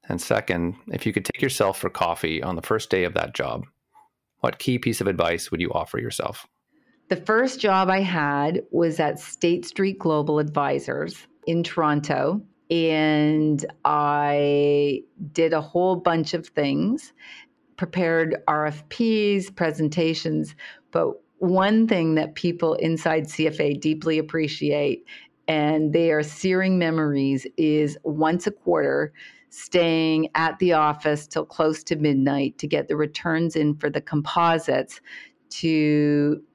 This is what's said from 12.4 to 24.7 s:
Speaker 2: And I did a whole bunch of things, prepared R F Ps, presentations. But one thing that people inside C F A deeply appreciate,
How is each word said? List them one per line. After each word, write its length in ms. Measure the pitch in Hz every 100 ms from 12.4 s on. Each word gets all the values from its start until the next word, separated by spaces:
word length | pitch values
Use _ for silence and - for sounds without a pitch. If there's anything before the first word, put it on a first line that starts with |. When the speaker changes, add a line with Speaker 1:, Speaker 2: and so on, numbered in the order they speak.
| - _ _
Speaker 2:
And 960 | 170 165 156 156 151 151 156 156 143 - -
I 1200 | 139 147 147 147 147 147 143 143 143 147 143 135 - _ 151
did 220 | 156 160
a 80 | 160
whole 340 | 151 175 185
bunch 400 | 180 180 165 156
of 140 | 170 -
things, 640 | - 143 139 185 269 - _ - - - _ _ -
prepared 680 | 175 180 170 165 165 - -
R 180 | 151 151
F 160 | 151 -
Ps, 640 | - 226 220 208 202 190
presentations. 1040 | - 165 156 151 151 160 160 160 156 151 - - - _
But 220 | 165 165 - _ _
one 480 | 185 185 196 220 226
thing 300 | 196 160 156
that 180 | 156
people 400 | 156 175 170 165
inside 560 | - 165 165 165 160 156
C 160 | - 156
F 140 | 151
A 140 | 151
deeply 440 | 143 156 156 160 156
appreciate, 840 | 156 165 151 151 147